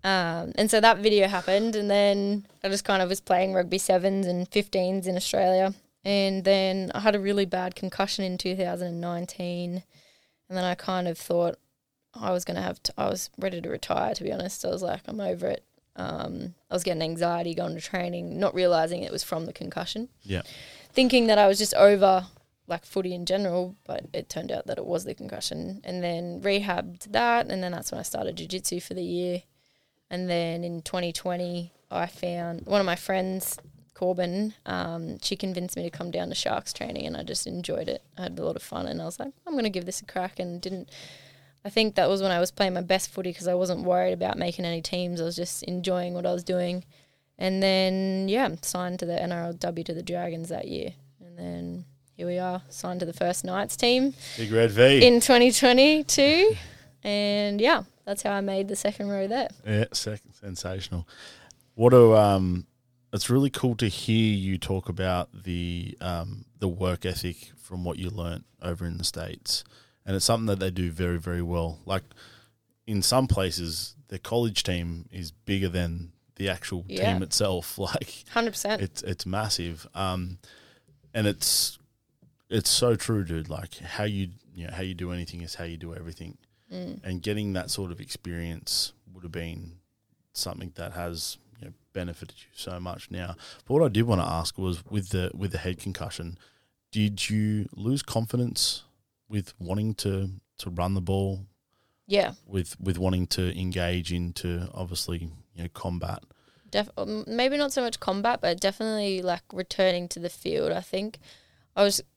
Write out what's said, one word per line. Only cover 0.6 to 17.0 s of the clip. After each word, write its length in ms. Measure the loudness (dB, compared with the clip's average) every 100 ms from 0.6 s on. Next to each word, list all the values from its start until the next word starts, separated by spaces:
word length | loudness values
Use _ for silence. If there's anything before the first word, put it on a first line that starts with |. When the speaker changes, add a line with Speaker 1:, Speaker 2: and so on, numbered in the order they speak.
| 4
Speaker 1:
so 100 | 8
that 200 | 8 8
video 280 | 6 6 4
happened, 480 | 2 2 2 2 0
and 140 | 2
then 560 | 4 6 4 2 -2 -4 _
I 60 | -2
just 160 | -2 2
kind 160 | 2
of 80 | 2
was 100 | -2
playing 320 | 2 2 4
rugby 240 | 2 0 0
sevens 480 | 4 4 4 2 0
and 200 | 0 0
fifteens 580 | 0 0 0 0 0 -2
in 80 | -2
Australia, 580 | 0 2 4 6 4 0 _ _ -2
and 380 | 2 2 2
then 480 | 4 4 4 0 -2
I 60 | 0
had 160 | 2 2
a 40 |
really 260 | 2 2 0
bad 300 | 0 -4 -6
concussion 480 | -10 -2 -2 -2
in 140 | -2 -2
two 180 | -4 -2
thousand 320 | -2 -2 -6
and 120 | -6
nineteen, 800 | -6 -6 -8 -8 -6 -4 -4 -6 -8 _ _ _ _ _ _
and 80 | -4
then 60 |
I 120 | -2 -4
kind 320 | -2 -2 -2
of 100 | -6
thought 400 | -2 2 2 -2 _ _ _ _ _
I 180 | -8 -4
was 140 | -2 -2
gonna 160 | -4
have 200 | -4 -6
to, 100 | -8 -2
I 80 | -2
was 220 | -2 -6 -6
ready 220 | -6 -6
to 80 | -8
retire, 440 | -8 -2 0 0
to 100 | -2
be 80 | -4
honest. 320 | -6 -6 -6
I 60 | -6
was 140 | -4
like, 180 | -4 -6 -8
"I'm 120 | -8
over 280 | -6 -4 -4
it." 160 | -4 _ _ _ -10
Um, 580 | -8 -6 -8 -8 -10 -12 _
I 40 | -4
was 80 |
getting 180 | -2 -2